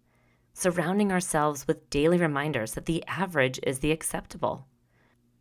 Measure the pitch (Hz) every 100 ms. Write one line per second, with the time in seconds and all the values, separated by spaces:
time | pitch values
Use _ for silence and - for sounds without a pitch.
0 | _ _ _ _ _ - 185 175 160 202
1 | 202 180 - 156 151 139 - 156 - 143
2 | 160 175 160 143 151 131 110 - - 160
3 | - 147 190 151 131 135 - 131 151 160
4 | - 160 - 180 113 131 - _ _ _
5 | _ _ _ _